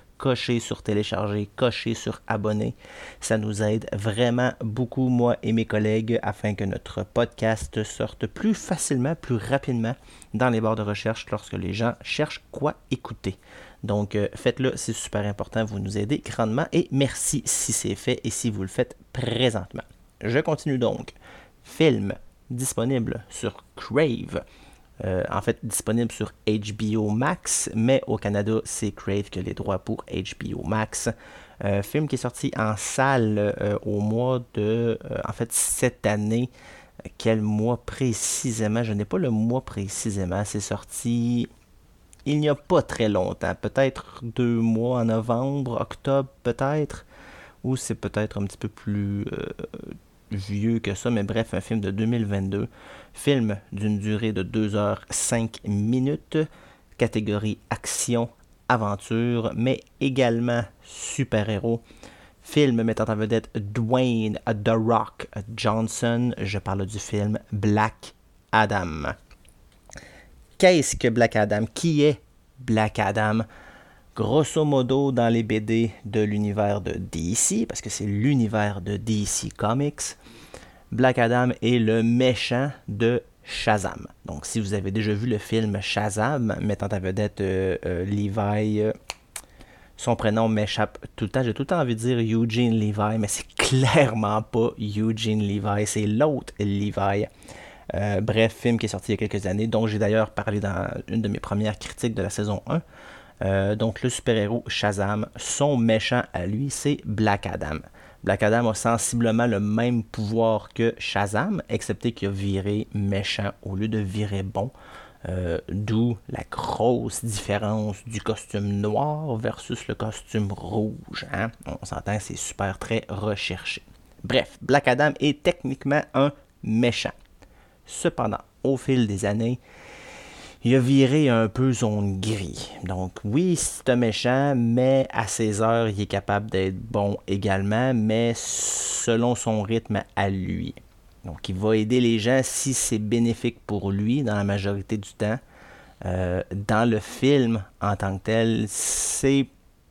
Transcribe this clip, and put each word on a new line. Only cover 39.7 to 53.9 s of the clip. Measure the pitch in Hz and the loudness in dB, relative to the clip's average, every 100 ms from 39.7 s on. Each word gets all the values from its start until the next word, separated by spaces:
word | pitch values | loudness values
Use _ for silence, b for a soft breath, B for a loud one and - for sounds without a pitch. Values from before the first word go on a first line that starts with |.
| - 98 - 117 98 92 95 104 | -6 -6 -4 -4 -2 -2 -2 -2
C'est | 107 | -4
sorti | - 104 - - 120 120 117 120 117 - _ - _ _ _ - - | -4 -6 -8 -6 -2 0 2 0 -2 -8 _ -20 _ _ _ -10 -2
il | 151 | 2
n'y | 151 | 2
a | 147 | 0
pas | - 175 | 2 2
très | - - 110 | 2 0 2
longtemps. | 98 92 95 90 | 2 0 -2 -4
Peut-être | 92 110 - 135 - - - | -2 -2 2 2 0 -14 -12
deux | 120 113 120 117 | -10 0 2 4
mois | 113 110 120 123 | 2 2 2 2
en | 113 | 2
novembre, | 113 113 117 135 143 127 117 | 0 0 0 0 -2 -2 -4
octobre | - - - 139 135 _ | -4 -6 0 0 0 _
peut-être. | - 117 135 151 143 - - B B B B B 123 | -4 0 0 0 -2 -6 -16 B B B B B -2
Ou | 131 | -2
c'est | - 107 | -2 -6
peut-être | 98 - 107 - | -4 -2 -2 -2
un | 101 | -6
petit | - | -6
peu | 107 | -10
plus, | - - 104 101 101 101 | -8 -4 -2 -2 -2 -4
euh, | - - - - - - - - _ _ | -6 -8 -8 -12 -12 -14 -16 -20 _ _
vieux | 101 98 101 110 113 | -8 -4 -2 0 0
que | 104 98 | -2 -4
ça. | 120 | 0
Mais | 117 | 0
bref, | 101 107 113 | 0 -2 -2
un | - | -4
film | - 113 | -2 -2
de | 98 | -2
deux | 98 110 | 0 0
mille | 120 104 | 0 0
vingt-deux. | 98 95 98 117 B B B B | 0 0 -2 -4 B B B B
Film | - - 139 110 98 - | -4 2 2 2 -2 -8
d'une | 98 107 | -4 0